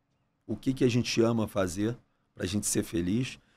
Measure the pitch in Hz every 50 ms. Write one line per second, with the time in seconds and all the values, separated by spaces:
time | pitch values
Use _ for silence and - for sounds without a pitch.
0 | _ _ _ _ _ _ _ _ _ - 113 107 - 135 131 131 139 127 113 123
1 | 113 - - - 117 113 120 113 107 101 - 104 95 92 82 95 104 110 127 -
2 | _ _ _ _ _ _ _ - 104 92 98 104 98 - - 120 107 - - 87
3 | 85 90 98 117 131 - - - _ _ _